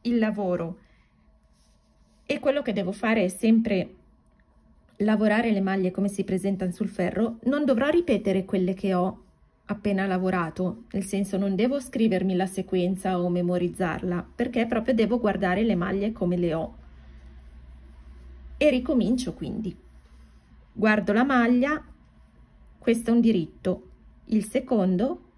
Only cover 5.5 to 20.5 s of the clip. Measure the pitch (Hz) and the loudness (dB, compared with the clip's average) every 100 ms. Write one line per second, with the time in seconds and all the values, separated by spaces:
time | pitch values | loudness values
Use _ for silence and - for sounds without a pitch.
5.5 | 202 190 196 180 185 196 196 190 185 196 | 2 0 0 0 0 -2 -2 -2 -2 -2
6.5 | 190 185 175 226 - 175 - 226 - 240 | -2 -4 -4 -6 -2 -2 0 -2 -2 -2
7.5 | 285 285 233 277 339 349 208 196 190 185 | 0 2 2 2 2 2 0 2 0 0
8.5 | 196 180 190 196 185 185 - - _ _ | 0 0 -2 -2 0 -2 -4 -20 _ _
9.5 | _ - 214 208 190 196 180 185 180 165 | _ -10 -4 -2 0 0 0 0 -2 -4
10.5 | - 185 - - 196 - 196 196 190 196 | -4 -4 -4 -8 -6 -4 -4 -2 -2 0
11.5 | 190 247 277 - 233 220 180 185 180 190 | 0 0 0 -4 0 2 2 2 0 -2
12.5 | 190 185 185 180 185 185 180 180 175 175 | -4 -2 0 0 0 -2 0 0 0 0
13.5 | 180 175 - 175 - 185 175 - - 247 | 0 -2 -2 -4 -2 -4 -4 -6 -6 -4
14.5 | 240 226 233 226 233 214 240 214 180 185 | -2 -2 -2 0 0 2 2 0 0 0
15.5 | 190 226 185 180 190 208 220 180 175 175 | 0 2 0 0 -2 -2 -2 -2 0 0
16.5 | 160 165 - - - - - - - - | -2 -6 -12 -20 -20 -20 -20 -20 -20 -20
17.5 | - - - - - - - - - - | -20 -20 -20 -20 -20 -20 -20 -20 -20 -18
18.5 | - 302 254 247 262 185 254 - - 147 | 2 4 4 2 2 2 0 -2 -6 -8
19.5 | 143 208 - - - _ - - - _ | -6 -6 -8 -20 -20 _ -20 -20 -20 _